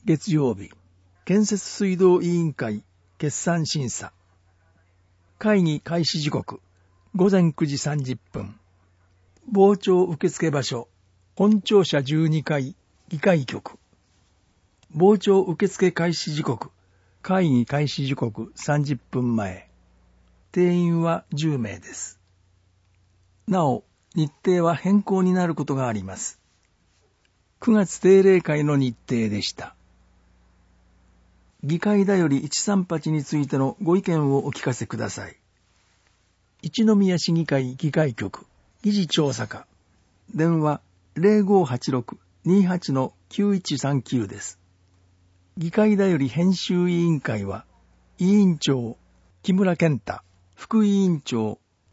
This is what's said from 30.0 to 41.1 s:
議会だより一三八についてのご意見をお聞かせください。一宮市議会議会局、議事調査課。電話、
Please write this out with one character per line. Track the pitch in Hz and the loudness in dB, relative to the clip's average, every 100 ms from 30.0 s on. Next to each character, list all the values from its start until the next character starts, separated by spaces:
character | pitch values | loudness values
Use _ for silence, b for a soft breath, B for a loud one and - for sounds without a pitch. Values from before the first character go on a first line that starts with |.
| _ _ _ _ _ _ _ _ _ _ _ _ _ _ _ _ | _ _ _ _ _ _ _ _ _ _ _ _ _ _ _ _
議 | 143 170 | -4 -2
会 | 208 208 196 | 0 2 2
だ | 196 | 2
よ | 165 | 2
り | 139 | 0
一 | 147 - | -2 -6
三 | - 202 | -2 -2
八 | 180 160 156 | -2 -4 -2
に | 156 | -4
つ | 139 151 | -2 -4
い | 135 | -2
て | 139 | 0
の | 135 - | -2 -2
ご | - 185 | 0 0
意 | |
見 | 190 165 147 | 2 0 2
を | 139 131 | 0 -2
お | |
聞 | - | -6
か | - 120 | -6 -6
せ | 113 | -6
く | 110 | -8
だ | 110 | -8
さ | - 101 | -10 -14
い。 | - _ _ _ _ _ _ _ _ _ _ _ _ | -18 _ _ _ _ _ _ _ _ _ _ _ _
一 | 160 - | -8 0
宮 | 220 208 190 180 | 2 4 4 2
市 | - | 0
議 | 165 160 | -2 0
会 | 139 131 131 | -2 -2 -4
議 | 151 | -2
会 | 151 151 | 0 -2
局、 | 117 98 - - _ _ _ | -2 -8 -10 -18 _ _ _
議 | 202 | -2
事 | 208 170 | 0 0
調 | - 147 | 0 0
査 | 117 117 | -2 -8
課。 | - - _ _ _ _ _ - 214 | -12 -20 _ _ _ _ _ -10 -2
電 | 160 165 | 0 2
話、 | 151 147 _ _ _ | 0 -2 _ _ _